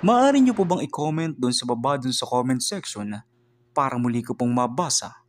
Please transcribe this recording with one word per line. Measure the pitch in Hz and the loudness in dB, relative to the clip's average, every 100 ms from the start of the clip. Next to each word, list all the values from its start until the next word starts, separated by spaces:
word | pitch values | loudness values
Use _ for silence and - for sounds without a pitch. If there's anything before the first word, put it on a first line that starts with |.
Maaari | 180 240 269 285 | 4 6 6 6
niyo | 254 214 | 4 4
po | |
bang | 180 180 143 | 0 0 -2
i-comment | - 151 156 165 127 | -4 -2 -2 -4 -2
dun | 123 | -2
sa | 120 123 | -2 -2
baba | 117 131 139 | -2 0 -2
dun | 131 | -2
sa | 123 | -4
comment | 123 123 127 127 | -2 0 0 -2
section | - 98 - 107 104 104 - _ _ _ _ - | -2 -6 -8 -10 -8 -10 -14 _ _ _ _ -2
para | 135 127 | -2 0
muli | 120 120 | 0 -2
ko | 113 | -4
pong | 113 120 123 | -4 0 0
mabasa? | 120 127 170 - 104 - | 0 -2 -2 -4 -6 -18